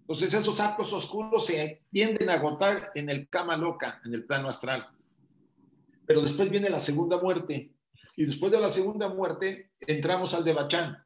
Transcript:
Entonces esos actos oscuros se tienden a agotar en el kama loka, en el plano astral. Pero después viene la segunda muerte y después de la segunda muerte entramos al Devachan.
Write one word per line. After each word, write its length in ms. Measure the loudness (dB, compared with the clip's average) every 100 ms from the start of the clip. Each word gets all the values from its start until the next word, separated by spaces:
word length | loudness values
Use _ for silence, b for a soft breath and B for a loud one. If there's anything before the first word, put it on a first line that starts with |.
Entonces 320 | -6 -2 2
esos 260 | 2 2 2
actos 320 | 0 0 -2
oscuros 500 | -4 -4 -6 0 2
se 380 | 2 0 -2 -6 _
tienden 400 | 2 2 2 2
a 40 |
agotar 580 | 2 2 2 2 2 -4
en 160 | -8 -4
el 180 | -4 -2
kama 300 | -4 -2 0
loka, 420 | -2 -2 -6 -8 -8
en 80 |
el 100 | -8
plano 240 | -2 -2 -2
astral. 400 | -6 -4 -6 -6 _ _ _ _ _ _ _ -20 _ _ _ 4
Pero 140 | 4
después 280 | 4 2 2
viene 220 | 2 0
la 80 | 0
segunda 420 | 0 0 0 0
muerte 540 | 2 0 -2 -8 -8 _ _ _ b -4
y 80 |
después 280 | -2 0 2
de 80 | 4
la 80 | 2
segunda 400 | 2 0 0 -4
muerte 640 | -2 -4 -2 -4 -6 -14 _
entramos 520 | -4 -2 2 0 0
al 120 | 0
Devachan. 520 | 2 2 2 0 0 -6